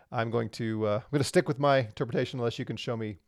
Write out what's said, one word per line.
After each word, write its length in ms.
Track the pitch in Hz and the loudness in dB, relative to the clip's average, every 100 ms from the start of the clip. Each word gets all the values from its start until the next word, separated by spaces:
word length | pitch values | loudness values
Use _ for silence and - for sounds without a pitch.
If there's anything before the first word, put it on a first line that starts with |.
| _ | _
I'm 180 | 123 117 | -4 0
going 200 | 117 113 | 0 -2
to, 340 | - 113 110 107 | -4 -4 0 0
uh, 100 | 104 | 0
I'm 80 | - | 0
gonna 120 | 143 | 0
stick 240 | 131 180 175 | 4 4 2
with 120 | 131 | 2
my 200 | 143 135 | 4 4
interpretation 600 | 113 - 117 139 127 135 | 2 -4 -2 -2 -2 -2
unless 200 | 120 - | -2 -2
you 60 | 127 | -6
can 120 | 113 | -6
show 180 | - 113 | -6 -4
me, 220 | 110 101 | -6 -8